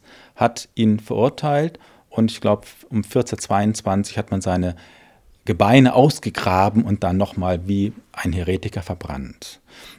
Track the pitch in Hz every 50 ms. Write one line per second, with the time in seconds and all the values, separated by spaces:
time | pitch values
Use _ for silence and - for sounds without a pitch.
0 | _ - - - - - _ - 117 117 - - - - _ - 113 107 107 107
1 | 107 - 120 104 113 143 - - - 151 143 143 156 170 - - _ - _ _
2 | _ _ - - 113 110 - - - 107 104 - - - - - - - - 110
3 | 101 - - 135 120 - 110 - - - 101 101 104 107 107 - - 98 98 101
4 | 101 - - - 98 - 101 98 - 95 90 92 90 90 87 - - - - -
5 | _ _ _ _ _ _ _ _ _ - - 85 101 101 120 135 131 123 - 123
6 | 135 151 - - - 110 - - - 98 92 92 98 104 104 113 113 107 101 -
7 | - 90 92 95 101 - - 104 90 92 90 85 87 95 101 98 98 107 - -
8 | - _ - - - 90 80 92 87 90 92 92 - - - 101 - - 87 -
9 | - 82 73 67 67 - - _ - - - - _ _ - - - - -